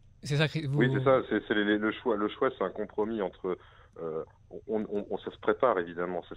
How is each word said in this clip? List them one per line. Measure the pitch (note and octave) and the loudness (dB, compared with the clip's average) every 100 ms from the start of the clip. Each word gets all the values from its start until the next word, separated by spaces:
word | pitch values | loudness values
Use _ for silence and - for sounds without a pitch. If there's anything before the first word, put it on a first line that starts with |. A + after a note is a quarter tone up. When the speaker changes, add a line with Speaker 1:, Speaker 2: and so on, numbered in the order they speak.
| - - | -20 -12
Speaker 1:
C'est | C#3+ D3 | -2 2
ça | D#3 | 2
que | D#3+ C#3+ | 0 -2
vous | C#3+ | 2
Speaker 2:
Oui, | B2+ C3+ | 4 4
c'est | |
ça. | C3 C3 - | 4 4 4
C'est, | G#2+ - | -2 0
c'est | |
les, | G#2+ G#2 G#2+ | 2 4 2
le | G#2+ | 2
choix. | G#2 B2 G#2 | -2 -2 0
Le | G#2 | -2
choix, | - C3 - | 0 -2 0
c'est | |
un | - | -4
compromis | - G#2 - G#2+ A2+ | -4 -6 -2 -2 -2
entre, | F#2 - F#2 E2+ - - - - | -4 -4 -4 -4 -8 -20 -20 -10
euh, | E2 D#2+ - - - F#2+ - | -6 -6 -8 -16 -18 -14 -4
on, | A2 G#2 | -4 -2
on, | G#2 - | -4 -4
on, | F#2+ | -8
ça | - | -8
se | - | -4
prépare, | - G#2+ B2+ F#2 | 0 2 4 2
évidemment, | F2 E2+ F2 F2+ | -2 -4 -4 -4
ça | - | -6